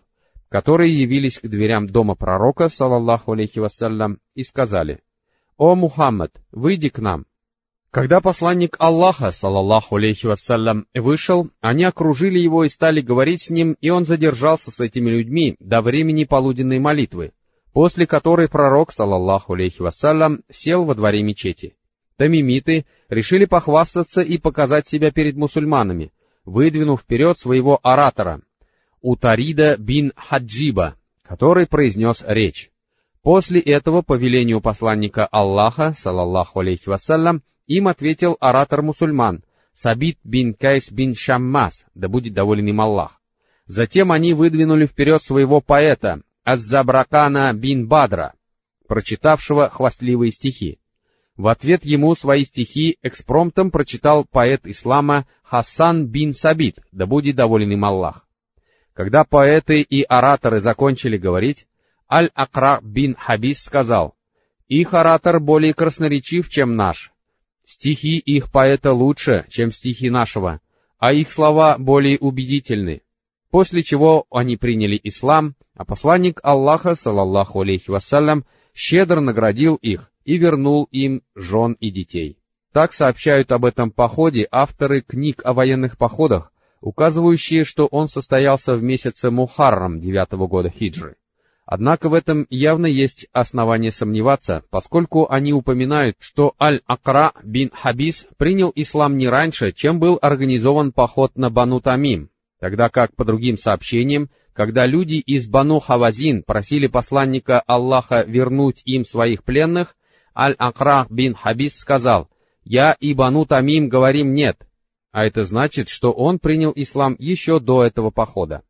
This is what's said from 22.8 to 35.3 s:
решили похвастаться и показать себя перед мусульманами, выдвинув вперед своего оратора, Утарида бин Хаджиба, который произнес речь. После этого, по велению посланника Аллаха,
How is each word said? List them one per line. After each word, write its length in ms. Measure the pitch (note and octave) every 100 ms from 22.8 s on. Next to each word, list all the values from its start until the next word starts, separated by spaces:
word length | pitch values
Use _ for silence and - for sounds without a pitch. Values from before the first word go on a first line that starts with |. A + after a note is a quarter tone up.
| - _ -
решили 360 | A2 - F#3
похвастаться 760 | G3+ F3 D#3 D#3 E3 F3 E3+ F#3
и 180 | E3+ E3+
показать 480 | D#3 D3+ C3+ D3+ -
себя 240 | D3 D3+
перед 260 | D#3+ D3+ C#3
мусульманами, 760 | D3 D#3+ D3+ C#3 G2+ F2 D2+ _ _ _
выдвинув 560 | F#2 G#2 D#3+ D3+ D3+ C3+
вперед 380 | - A#2+ E3 E3+
своего 420 | B2 B2+ C3 C#3+
оратора, 600 | B2+ C3 C#3 - F2+ D2 - _ _ _ _ _
Утарида 760 | B2 B2 A#2+ A2+ D3+ D3+ D3+ A2
бин 360 | G#2+ C#3+ C#3+ -
Хаджиба, 800 | - C#3 A#2 A2+ D3+ F#2+ D#2+ - _ _
который 440 | - F#2 C#3+ F3+ E3+
произнес 580 | D3+ B2+ G2 A2+ A#2 -
речь. 440 | A2 F#2 - - _ _ _ _ _
После 380 | D3 F#3 F3+ F3
этого, 420 | D3 C#3+ D#3+ F3
по 120 | E3
велению 460 | B2+ B2 B2 A#2 A2
посланника 680 | A2 G#2 A2+ G#2+ G#2 A2
Аллаха, 680 | G#2